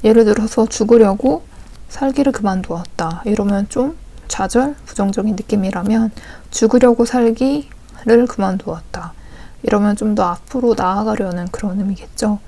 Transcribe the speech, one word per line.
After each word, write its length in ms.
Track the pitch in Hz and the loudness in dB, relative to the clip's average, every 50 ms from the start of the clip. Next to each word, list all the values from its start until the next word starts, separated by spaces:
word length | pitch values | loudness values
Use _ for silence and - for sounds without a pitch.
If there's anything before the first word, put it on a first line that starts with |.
| - | 4
예를 220 | 214 220 226 226 | 6 6 6 6
들어서 400 | 208 208 226 214 220 - - 226 | 6 4 2 0 -2 0 0 0
죽으려고 760 | 226 - - 220 214 233 233 220 202 196 208 - 262 294 330 - - - - - - - - - - | 0 0 -2 2 4 6 6 8 6 4 0 0 0 0 0 -4 -12 -20 -20 -20 -20 -18 -18 -18 -16
살기를 420 | - - 285 269 269 277 285 269 | -8 -4 -4 -2 0 2 0 0
그만두었다. 880 | 254 - 202 202 190 190 185 - 165 170 180 - - - 170 160 165 175 - | 0 0 -2 -2 -2 -2 -4 -6 -8 -8 -8 -10 -6 -6 -4 -4 -4 -6 -2
이러면 420 | - 208 202 202 202 202 196 202 202 | -2 0 0 2 0 2 0 0 -2
좀 280 | - 262 247 277 330 - - - - - - | -2 -2 -2 -2 -2 -8 -14 -18 -18 -18 -12
좌절, 480 | - - - 196 190 - 233 254 285 294 - - | -12 -6 -6 -4 0 0 0 0 0 -4 -8 -14
부정적인 500 | - - - 202 196 196 - 202 220 214 | -16 -4 -2 -2 0 0 0 0 -2 -2
느낌이라면 760 | 190 220 - - 208 190 190 196 185 175 202 220 226 226 220 - - - - - - - - | -2 -4 -2 -2 0 0 -2 -4 -4 -2 0 2 2 2 0 -2 -8 -16 -18 -18 -18 -18 -12
죽으려고 560 | - - - 226 233 247 247 247 240 233 233 | -4 2 2 4 4 6 6 6 6 4 2
살기를 1200 | 233 - 247 240 226 226 - 254 269 277 302 285 - - - - - - - - 226 226 233 247 | 0 2 2 2 2 2 2 0 0 0 -2 -4 -8 -16 -20 -20 -20 -20 -10 0 4 4 4 4
그만두었다. 880 | 240 - - 196 190 185 190 - - 160 165 - - - - 170 170 - - - - - - - - - - - | 2 0 -2 -2 -2 -2 -4 -6 -6 -10 -10 -10 -12 -12 -12 -12 -12 -16 -16 -20 -20 -18 -18 -18 -18 -18 -6 -4
이러면 320 | - 214 208 202 208 208 | 0 0 2 2 2 0
좀 200 | 208 214 214 208 | 0 -2 -2 0
더 80 | 208 196 | 0 0
앞으로 500 | 180 175 - - - - 262 247 240 226 | 0 -2 -6 -10 -8 -6 -2 0 0 0
나아가려는 720 | - - 180 190 202 214 220 214 214 202 190 175 175 175 180 | 2 0 -2 0 0 -2 -2 -2 -2 -2 -4 -4 -6 -6 -6
그런 280 | - - - 208 180 196 | -8 -6 -6 -4 -4 -2
의미겠죠. 600 | 196 196 196 175 - - - - - 214 208 202 - | -2 -2 -4 -6 -8 -16 -8 -4 -2 -2 -2 -2 -6